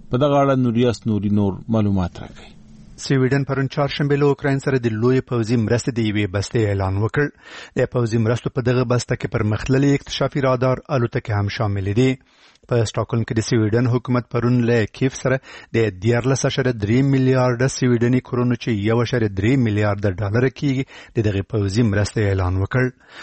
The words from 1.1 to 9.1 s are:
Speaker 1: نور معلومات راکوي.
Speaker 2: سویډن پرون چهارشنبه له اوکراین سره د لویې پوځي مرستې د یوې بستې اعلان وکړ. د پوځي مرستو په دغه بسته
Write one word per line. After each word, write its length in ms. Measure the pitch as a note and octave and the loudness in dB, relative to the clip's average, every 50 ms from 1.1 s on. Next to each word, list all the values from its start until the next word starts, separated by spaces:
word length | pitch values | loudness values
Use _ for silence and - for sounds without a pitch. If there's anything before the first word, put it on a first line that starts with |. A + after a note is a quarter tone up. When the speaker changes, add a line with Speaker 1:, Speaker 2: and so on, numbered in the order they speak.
| G#2+ G2+ G2 G#2 | -2 0 0 0
Speaker 1:
نور 240 | G2+ G#2 G#2 G2 F#2 - - - | 2 2 2 0 -2 -4 -4 -2
معلومات 520 | A2 A2 G#2 G#2 G2 F#2+ F2+ F2 - - | 0 2 2 2 2 0 0 -2 -4 -10
راکوي. 320 | - - - - - - - - - - - - - - - - - | -16 -16 -18 -20 -20 -20 -20 -20 -20 -20 -20 -20 -20 -20 -18 -10 -4
Speaker 2:
سویډن 380 | - C#3+ C3 B2+ B2 C3 C#3 C#3 | 0 2 2 2 2 2 0 0
پرون 220 | - C3+ C3 C3+ C3 | -2 -2 -2 -2 -4
چهارشنبه 480 | - - C#3+ C#3 - - D3+ C#3+ C#3+ | -2 -2 -2 -2 -2 -2 -2 0 2
له 100 | C#3 D3 | 2 2
اوکراین 320 | C#3+ C#3 - - C#3+ C#3 C#3 | 2 2 0 0 -2 -2 -2
سره 200 | - D3 C3 C3 | -2 0 -2 0
د 80 | A#2 A#2 | 0 -2
لویې 340 | A2 G#2+ A2+ B2 C3 C3 B2+ - | -2 0 2 2 2 2 0 -2
پوځي 260 | B2+ A#2+ A2+ G#2 B2 A#2+ A2 | -2 -2 0 0 0 0 2
مرستې 260 | G#2 A2+ A#2+ - D3 A#2+ | 2 0 0 0 -2 -2
د 20 | A#2 A2+ G#2+ | -2 -2 0
یوې 180 | G2+ G#2 G#2 G2 F2+ | 0 0 -2 -2 -2
بستې 260 | G2+ G2 - - A#2+ A2 G2+ | -4 -4 -2 -2 0 0 0
اعلان 260 | G2+ G2 G2 F#2+ F#2+ | 0 0 -2 -2 -2
وکړ. 300 | G2 G#2+ G#2+ - D3 C#3+ D3 - _ - - - - - - - | 0 -2 -2 0 0 -2 -2 -4 _ -20 -20 -20 -20 -18 -8 -2
د 40 | - B2+ - - | -2 -2 0 0
پوځي 260 | C3 A#2+ A2+ A2 A#2+ A2 | -2 -2 0 0 0 2
مرستو 240 | A2 A#2+ A2 - - | 2 0 -2 -2 -6
په 120 | - C#3 A#2 B2+ | -6 -2 -2 0
دغه 160 | B2+ B2 B2+ A#2 B2 | 0 0 0 0 0
بسته 220 | A#2+ - - | -2 0 -2